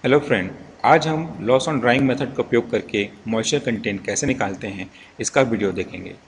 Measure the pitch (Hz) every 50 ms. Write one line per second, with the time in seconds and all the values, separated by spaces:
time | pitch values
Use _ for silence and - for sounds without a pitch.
0 | - 135 131 147 143 - 135 101 90 95 - - - - - - - 117 147 156
1 | 147 160 156 156 165 165 156 - - 107 127 131 127 165 156 135 113 120 120 135
2 | 139 131 123 131 143 117 - - 123 - - 117 117 - - 107 - - - 107
3 | 101 101 - - - 113 113 110 110 - - 143 120 127 117 104 - 104 101 98
4 | - - 101 - - 139 127 - - 98 98 - - 107 98 98 92 95 - -
5 | - - _ - 113 - - 147 131 120 113 101 104 98 90 92 90 - - 92
6 | 92 92 - - _